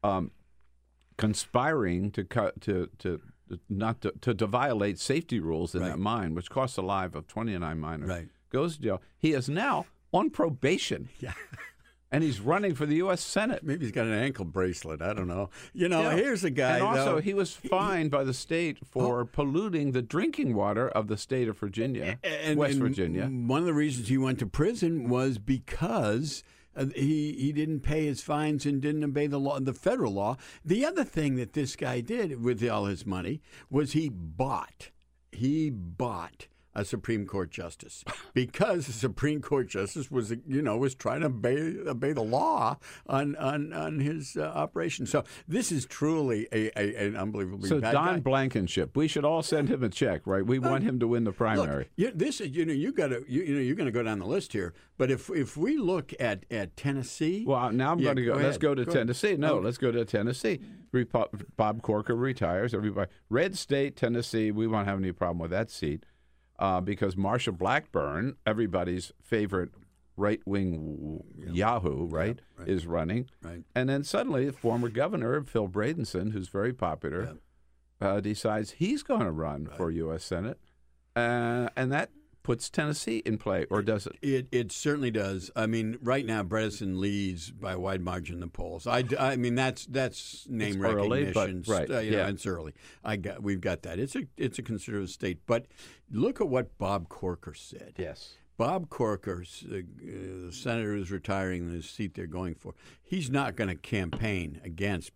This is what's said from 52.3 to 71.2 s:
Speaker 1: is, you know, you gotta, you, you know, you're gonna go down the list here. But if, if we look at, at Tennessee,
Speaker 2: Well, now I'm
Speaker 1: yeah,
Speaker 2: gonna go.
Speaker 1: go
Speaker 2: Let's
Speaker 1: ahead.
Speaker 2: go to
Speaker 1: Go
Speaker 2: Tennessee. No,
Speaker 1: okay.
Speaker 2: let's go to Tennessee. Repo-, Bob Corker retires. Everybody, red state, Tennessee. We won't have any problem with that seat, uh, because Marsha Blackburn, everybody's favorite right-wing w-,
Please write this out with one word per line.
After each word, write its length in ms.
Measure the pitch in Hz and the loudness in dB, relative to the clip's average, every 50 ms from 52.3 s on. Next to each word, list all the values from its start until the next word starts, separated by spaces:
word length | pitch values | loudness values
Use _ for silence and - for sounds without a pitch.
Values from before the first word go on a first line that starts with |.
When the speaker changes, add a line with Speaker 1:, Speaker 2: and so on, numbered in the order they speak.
| - - | 0 -2
Speaker 1:
is, 140 | 226 151 131 | -4 -4 0
you 80 | 165 165 | 0 0
know, 100 | 160 156 | 2 2
you 180 | 135 147 240 | 0 0 0
gotta, 320 | 277 - 165 139 127 117 135 - | 2 2 2 2 0 -2 -2 -2
you, 140 | 123 143 | -2 0
you 140 | 190 156 139 | 0 2 0
know, 60 | 143 | 2
you're 140 | 131 123 143 | 2 2 2
gonna 140 | 196 165 131 | 0 0 0
go 140 | 107 120 120 | 2 0 0
down 160 | 113 107 101 | 0 0 -2
the 80 | 92 98 | -2 0
list 260 | 143 196 190 - - | -2 -2 -2 -2 -2
here. 220 | 107 92 85 - - - _ _ - | -2 -2 -2 -6 -10 -20 _ _ 0
But 100 | 127 127 | 2 2
if, 220 | 135 127 - - | 2 0 -2 -4
if 260 | 190 165 139 - - 147 | -2 -2 -2 -2 -2 -2
we 200 | 160 233 302 311 | 0 0 2 2
look 340 | 233 175 185 175 139 - - - | 2 2 0 0 -2 -6 -6 -2
at, 260 | 135 117 104 92 - - | -2 0 0 -2 -4 -6
at 260 | - 110 101 85 - - | -4 -4 -4 -6 -8 -4
Tennessee, 680 | - 139 139 135 123 131 - - 160 156 180 202 226 - | -2 -2 0 0 -4 -6 -4 -2 0 0 0 0 0 2
Speaker 2:
Well, 240 | 139 123 123 123 | 2 2 2 2
now 200 | 107 123 127 139 165 | 2 2 2 2 2
I'm 40 | 175 | 4
Speaker 1:
yeah, 120 | - 147 | 4 2
Speaker 2:
gonna 120 | 139 131 | 4 2
go. 120 | 123 117 113 | 2 2 2
Speaker 1:
go 40 | 135 | 4
Speaker 2:
Let's 120 | 139 135 | 4 2
Speaker 1:
ahead. 100 | 143 - | 2 2
Speaker 2:
go 140 | - 151 143 | 2 2 2
to 100 | 135 120 | 2 0
Speaker 1:
Go 80 | 117 170 | 2 2
Speaker 2:
Tennessee. 420 | 135 117 120 123 - - 208 196 | 2 2 2 0 0 2 2 2
No, 200 | 151 147 156 147 | 4 4 2 2
Speaker 1:
okay. 100 | 107 92 | 2 2
Speaker 2:
let's 140 | 110 123 - | 0 -2 2
go 120 | - 127 | 2 2
to 140 | 117 120 117 | 2 2 0
Tennessee. 540 | - - 107 101 117 127 - - - 190 135 - - - - - - - | 2 0 0 2 0 -2 0 0 0 0 0 -4 -12 -18 -18 -14 -2 0
Repo-, 500 | 127 123 - - 120 107 - - 101 101 - - | 0 0 2 2 0 0 0 -2 -10 -12 -12 0
Bob 260 | - 110 107 107 110 | 2 2 2 2 0
Corker 340 | - - 107 104 107 - 120 | 0 2 2 2 2 2 0
retires. 600 | 117 123 135 127 127 110 82 87 92 107 123 113 | 2 2 0 0 0 2 2 2 2 0 0 0
Everybody, 340 | 101 107 107 98 101 98 90 - - _ _ | 0 0 0 0 0 -2 -4 -4 -18 _ _
red 280 | 110 123 165 196 196 180 | 2 2 2 2 0 -4
state, 380 | - - 139 139 139 143 - | -2 0 2 2 2 0 0
Tennessee. 560 | - - 120 117 120 117 - - 113 110 107 | 0 0 2 2 0 -2 0 0 2 2 2
We 160 | 104 104 110 113 | 2 2 0 2
won't 180 | 110 107 101 101 | 2 2 2 0
have 120 | 98 98 | 0 0
any 120 | 95 92 | 0 -2
problem 280 | 87 - 92 87 85 85 | 0 0 0 0 0 -2
with 100 | 82 82 | -2 -2
that 220 | 90 98 113 - | 0 -2 -2 -2
seat, 340 | - - - 76 73 80 - - _ _ _ _ _ _ _ _ _ _ | -4 -4 -2 -2 -2 -4 -6 -14 _ _ _ _ _ _ _ _ _ _
uh, 220 | - 98 92 92 | 2 2 2 2
because 320 | 92 92 101 92 107 98 90 | 2 0 0 0 0 0 0
Marsha 420 | 95 98 95 110 127 - - 95 | 0 0 2 2 0 0 -2 -2
Blackburn, 800 | 80 90 95 123 147 156 - - 92 73 71 71 82 107 135 135 - _ | 0 2 2 2 2 0 0 -2 0 0 0 0 0 -2 -2 -4 -2 _
everybody's 680 | 107 107 107 117 101 87 92 87 87 90 92 90 - - _ | 0 2 2 0 0 2 0 0 0 -2 -4 -4 -8 -16 _
favorite 480 | - - - 110 104 101 95 92 87 - - - - _ _ _ _ _ _ | -6 0 2 2 2 2 2 0 0 -2 -6 -16 -20 _ _ _ _ _ _
right-wing 560 | - 98 104 104 107 - - 98 101 98 92 | 0 0 0 0 0 -2 -2 0 0 2 2
w-, 520 | 85 80 78 78 76 73 73 76 78 80 | 0 -2 -4 -6 -6 -6 -6 -6 -8 -8